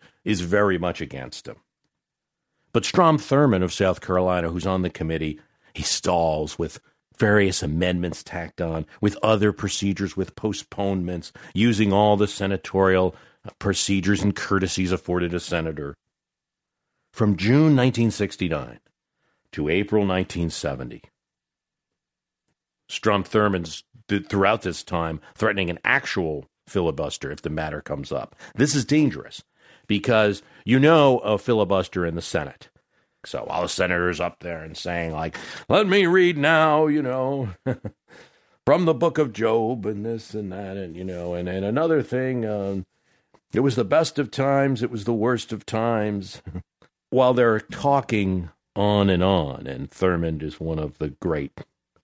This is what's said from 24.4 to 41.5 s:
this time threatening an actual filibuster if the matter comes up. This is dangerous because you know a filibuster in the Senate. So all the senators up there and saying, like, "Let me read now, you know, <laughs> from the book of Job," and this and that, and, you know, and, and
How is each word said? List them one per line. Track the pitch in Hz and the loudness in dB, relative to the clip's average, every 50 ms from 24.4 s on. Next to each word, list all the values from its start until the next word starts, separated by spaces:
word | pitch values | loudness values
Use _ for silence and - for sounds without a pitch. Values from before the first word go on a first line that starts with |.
| 98 101 113 110 | 4 4 2 2
this | - 92 82 - | -2 -6 -8 -8
time | - - 90 85 82 80 80 78 - - - | -8 -6 -4 -4 -2 -4 -6 -8 -12 -14 -6
threatening | - 110 107 101 98 92 85 | -2 -2 0 0 0 -2 -4
an | 85 - - | -4 -4 0
actual | - 127 139 - - - 98 85 80 76 71 - _ _ _ _ | 0 0 0 0 -4 -4 -4 -2 -4 -4 -6 -10 _ _ _ _
filibuster | - - 101 85 82 73 69 76 67 - - - 67 | -6 -2 -2 0 0 -2 -4 -6 -6 -8 -10 -10 -10
if | 73 - | -10 -8
the | - 78 | -8 -8
matter | 78 78 78 78 73 76 | -6 -6 -6 -6 -8 -10
comes | - - 76 71 71 - | -8 -8 -8 -8 -8 -8
up. | 71 65 - - _ - - - - | -8 -8 -8 -10 _ -20 -20 -8 -2
This | - 135 147 147 | 0 0 0 0
is | 143 110 | 0 0
dangerous | - 147 156 151 123 78 67 - - - - - _ _ _ _ _ - _ _ | 0 2 2 2 0 -2 -4 -14 -16 -18 -20 -20 _ _ _ _ _ -20 _ _
because | - 104 98 - 131 113 110 107 104 98 - - _ _ - - | -2 -2 0 2 2 4 4 4 2 0 -2 -8 _ _ -8 -2
you | - 127 135 | 2 4 6
know | 139 156 165 156 143 135 127 - | 6 6 6 8 6 6 4 4
a | - 107 107 | 2 0 -2
filibuster | 95 - 127 117 107 101 87 98 95 90 - - 92 87 | 0 2 2 2 2 2 2 2 0 0 -2 -2 -2 -2
in | 85 80 | -2 -4
the | 85 | -6
Senate. | - - - 82 73 69 - - - - _ _ _ _ _ _ _ _ _ _ - | -6 -4 -4 -4 -4 -6 -12 -18 -20 -20 _ _ _ _ _ _ _ _ _ _ -16
So | - - 60 55 | -12 -10 -10 -8
all | - - 87 | -6 -4 -4
the | 87 76 | -4 -4
senators | - - 92 90 90 87 87 90 85 82 | -2 -2 0 0 0 0 0 0 -2 -2
up | 87 87 - - | -4 -6 -6 -8
there | - 87 85 80 | -10 -10 -10 -10
and | 80 80 80 | -12 -14 -14
saying, | - - 90 87 85 85 82 | -10 -6 -6 -4 -4 -4 -4
like, | 78 78 80 80 - - - - - - - - | -4 -6 -6 -8 -8 -12 -14 -14 -16 -8 -2 2
"Let | 131 202 214 | 2 2 4
me | 185 185 208 185 | 4 4 4 4
read | 170 180 190 180 175 170 143 | 4 6 6 4 4 4 2
now, | 143 156 165 156 160 156 147 156 156 | 2 4 4 6 6 6 4 4 4
you | 151 147 151 | 2 2 0
know, | 139 127 127 131 131 135 139 139 123 98 90 - - | 0 -2 -2 -2 -2 -2 -2 -4 -4 -6 -8 -8 -6
<laughs> | 135 117 - - 104 - _ _ _ - - - _ _ _ _ _ _ _ - | -6 -6 -6 -8 -14 -14 _ _ _ -20 -20 -20 _ _ _ _ _ _ _ 2
from | 131 147 180 175 | 4 4 4 4
the | 160 156 | 2 2
book | 117 - 160 127 156 | 4 2 2 2 2
of | 147 120 104 | 0 0 0
Job," | 101 113 113 113 113 110 113 127 113 101 | 0 0 2 2 2 2 0 -2 -4 -4
and | 107 107 101 107 | -6 -6 -6 -6
this | 113 117 110 - - | -6 -6 -8 -10 -10
and | 104 107 104 92 | -10 -8 -8 -8
that, | 92 98 101 95 98 101 | -10 -10 -10 -10 -8 -8
and, | 95 82 80 | -10 -10 -10
you | 87 92 | -10 -8
know, | 95 90 87 87 87 87 | -8 -8 -6 -6 -6 -4
and, | 87 90 | -4 -4
and | 90 | -4